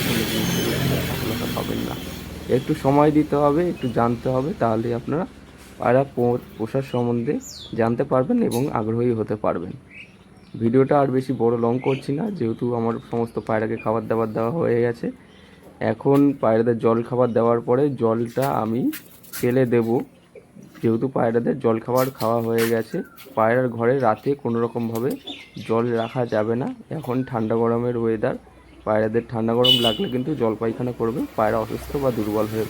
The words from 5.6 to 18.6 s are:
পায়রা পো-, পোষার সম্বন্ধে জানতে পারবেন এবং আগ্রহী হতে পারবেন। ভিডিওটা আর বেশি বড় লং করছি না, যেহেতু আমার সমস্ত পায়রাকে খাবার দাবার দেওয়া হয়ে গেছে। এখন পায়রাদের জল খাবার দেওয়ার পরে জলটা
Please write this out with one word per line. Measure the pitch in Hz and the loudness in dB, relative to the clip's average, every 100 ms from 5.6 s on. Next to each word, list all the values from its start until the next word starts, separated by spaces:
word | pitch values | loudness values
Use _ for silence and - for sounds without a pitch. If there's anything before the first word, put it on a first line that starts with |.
| - - | -20 -2
পায়রা | 117 127 139 | 2 4 2
পো-, | - 120 123 - - | 0 0 0 -6 -8
পোষার | 110 139 135 | -4 -4 -2
সম্বন্ধে | 123 120 120 117 254 - - - 113 | -2 0 0 -2 -4 -6 -16 -8 0
জানতে | 113 120 139 | 0 2 0
পারবেন | 131 127 123 113 | 0 2 0 0
এবং | 117 147 120 | 0 -2 -2
আগ্রহী | 107 117 123 110 | -2 0 0 0
হতে | 104 107 | -2 -2
পারবেন। | 92 90 90 - - - - - - - - - | -2 -2 -6 -12 -16 -20 -20 -20 -20 -20 -14 -2
ভিডিওটা | 117 131 135 147 | 2 4 4 4
আর | 135 131 | 4 0
বেশি | 131 120 | -2 0
বড় | 117 120 | 2 2
লং | 117 127 139 | 2 2 0
করছি | 135 - 143 | -2 -2 -4
না, | 220 185 | -4 -2
যেহেতু | 113 110 120 120 | -4 -2 -2 0
আমার | 113 117 - | -2 -2 -4
সমস্ত | 120 117 113 107 | -4 -4 -4 -2
পায়রাকে | 110 110 113 | -2 -2 -4
খাবার | 110 113 110 | -2 -2 0
দাবার | 113 113 113 | -2 0 -2
দেওয়া | 113 165 | -2 0
হয়ে | 117 120 | 0 2
গেছে। | 120 117 - - - - - - - - 110 | 0 -2 -8 -10 -20 -20 -20 -20 -20 -4 -2
এখন | 110 139 139 143 139 | 0 2 4 4 4
পায়রাদের | 113 113 117 117 | 2 4 2 2
জল | 113 113 117 | 2 2 0
খাবার | 123 123 113 | 0 2 4
দেওয়ার | 117 117 117 | 2 2 2
পরে | 127 147 127 | 2 2 0
জলটা | 113 113 117 123 135 131 | 0 0 -2 0 0 0